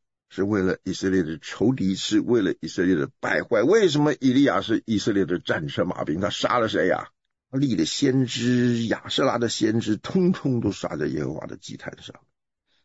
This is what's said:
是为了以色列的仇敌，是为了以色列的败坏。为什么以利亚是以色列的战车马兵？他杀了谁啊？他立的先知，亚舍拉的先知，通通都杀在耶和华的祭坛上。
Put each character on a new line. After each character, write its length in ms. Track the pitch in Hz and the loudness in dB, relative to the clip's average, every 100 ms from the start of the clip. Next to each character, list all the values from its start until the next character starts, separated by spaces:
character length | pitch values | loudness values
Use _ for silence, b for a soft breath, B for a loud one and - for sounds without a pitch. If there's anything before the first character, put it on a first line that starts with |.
| _ _ _ - | _ _ _ -4
是 80 | |
为 180 | 98 107 | 0 0
了 180 | 92 - | 0 -2
以 80 | - | -4
色 180 | 87 95 | -4 0
列 140 | 95 | 0
的 140 | 78 80 | 0 -6
仇 360 | - - 104 | -12 0 0
敌， 220 | 135 95 92 | 2 0 -2
是 240 | - 107 | 0 0
为 220 | 90 120 | 2 2
了 120 | 92 - | 2 -2
以 80 | 80 | -6
色 160 | - | -2
列 100 | 90 | 2
的 160 | 87 67 - | 2 0 -6
败 200 | - 90 | -4 -2
坏。 220 | - 110 | 0 2
为 240 | 123 220 190 | 4 4 4
什 140 | 147 | 4
么 120 | 147 - | 0 2
以 180 | 131 | 2
利 100 | 127 | 4
亚 160 | 139 92 | 4 2
是 240 | 95 110 - | 0 -2 0
以 120 | 104 | 0
色 160 | 120 | 2
列 100 | 101 | 0
的 160 | 87 87 | 0 -2
战 300 | - 107 73 | -2 -4 -4
车 160 | 117 87 | -4 -4
马 180 | - | -2
兵？ 160 | 64 80 | -4 -2
他 100 | 98 | -2
杀 300 | - - 120 | -2 0 0
了 80 | 110 | 0
谁 240 | 95 87 | 0 0
啊？ 160 | 55 50 _ _ _ _ | 0 -4 _ _ _ _
他 80 | 135 | -2
立 200 | 139 98 | 0 0
的 80 | 80 | -2
先 400 | - 139 131 123 | 0 2 2 0
知， 600 | 127 120 123 123 117 113 | 0 0 2 2 0 -2
亚 200 | - 110 | -4 -4
舍 160 | - | -2
拉 140 | 139 120 | 0 0
的 100 | 117 | -2
先 320 | - 113 113 | 0 0 0
知， 160 | 107 107 | 0 -2
通 380 | - 190 180 | -2 2 2
通 260 | 190 147 123 | 2 0 0
都 140 | 107 | -2
杀 240 | 95 - 73 | -2 -6 -4
在 100 | 76 | -4
耶 160 | 82 | -2
和 120 | 67 76 | -4 -6
华 120 | - | -10
的 80 | - | -14
祭 220 | - - | -14 -14
坛 240 | - - | -14 -14
上。 180 | - - _ _ _ _ _ _ | -18 -20 _ _ _ _ _ _